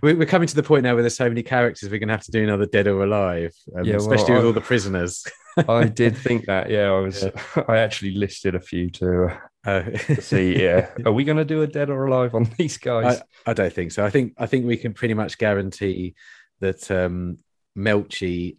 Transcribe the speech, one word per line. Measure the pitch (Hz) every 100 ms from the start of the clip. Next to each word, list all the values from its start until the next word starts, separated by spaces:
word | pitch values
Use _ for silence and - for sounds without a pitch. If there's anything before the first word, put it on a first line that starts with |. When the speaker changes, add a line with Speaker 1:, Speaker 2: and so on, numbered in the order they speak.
Speaker 1:
we, | 147
we're | 165 156
coming | 185 170
to |
the | 147
point | - 147
now | 123
where | 120
there's | 120 -
so | 123
many | 117
characters, | 113 127 120 - 104
we're | 104
gonna | 107
have | 110
to | -
do | 113
another | 107 101 101
Dead | 104 101
or | 98
Alive, | 98 104 95 87 85 - - 87
um, |
Speaker 2:
Yeah, | 90 104
well, | 104
Speaker 1:
especially | 104 101
with | 120
Speaker 2:
I | 117
Speaker 1:
all |
the | 110
prisoners. | - 123 98 92 87 - - -
<laughs> | - - 156
Speaker 2:
I | 117 113
did | 113 117 110
think | 123 117 104
that. | 95 -
Yeah, | 107 101
I | 95
was, | 95 95
Speaker 1:
Yeah. | 95 - - 160
Speaker 2:
<laughs> | -
I | 113
actually | 110 - 98
listed | 98 98 - 98
a | 90
few | - 87 87
to, | - 90 90
uh, | 90 - - _ 101
Speaker 1:
Oh. | 98
Speaker 2:
to | 92 107 - 151
see. | - 98 92 90
Yeah. | 90 113 - -
Speaker 1:
<laughs> | 117
Speaker 2:
Are |
we | 110
gonna | 139 156
do | 151 156
a | 151
Dead | 151 143
or | 135 135
Alive | 127 123
on | 113 113 -
these | 160 -
guys? | 127 117 113 123 - _ -
Speaker 1:
I, |
I |
don't | 110 92
think | - 85
so. | -
I | 101
think, | 139 120 -
I | 117
think | 131 120
we | 117
can | 120
pretty | 101 120
much | 110 104 -
guarantee | 107 101 95 - 101 90 90 - - - _ -
that, | 95 92 -
um, | 92 90 90 90 85 _ _ _ 98
Melchi | 104 104 101 - 92 87 87